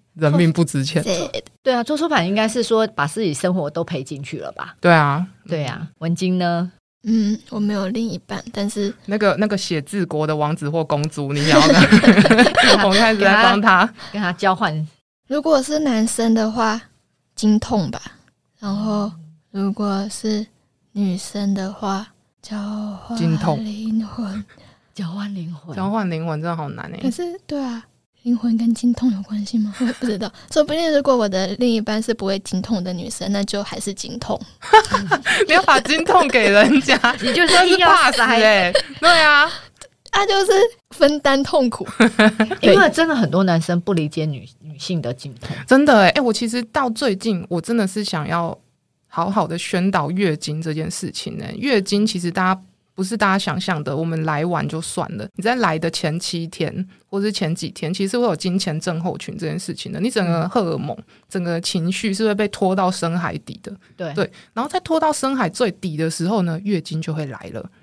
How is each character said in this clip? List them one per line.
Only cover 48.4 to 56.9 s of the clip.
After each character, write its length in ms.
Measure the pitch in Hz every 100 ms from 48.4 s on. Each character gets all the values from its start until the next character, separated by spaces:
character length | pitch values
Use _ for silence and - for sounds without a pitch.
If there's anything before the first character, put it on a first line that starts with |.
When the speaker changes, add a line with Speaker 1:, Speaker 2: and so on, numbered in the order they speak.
| 170 - _ _ _ _ _
Speaker 1:
好 240 | - 175
好 160 | 196 165
的 100 | 170
宣 320 | - 180 190
导 220 | 190 147
月 240 | 185 190 151
经 260 | - 151
这 120 | 160
件 180 | 156 160
事 180 | - 180
情 300 | - - -
欸。 160 | - -
月 240 | 277 220
经 240 | 190 208 220
其 140 | 180
实 100 | 175
大 240 | 185 185
家， 80 | 190 - _ _
不 80 | -
是 140 | 190 220
大 100 | 202
家 140 | 196
想 200 | 190 151
象 220 | 196 160
的， 140 | - 143
我 80 |
们 180 | 165 160 156
来 200 | 147 170
完 220 | 165 147
就 140 | 160
算 280 | - - - -
了。 80 | - -
你 60 |
在 140 | 208 247
来 240 | 190 160
的 100 | 170
前 300 | - 156 165
七 260 | - 170 165
天， 400 | - 156 - 185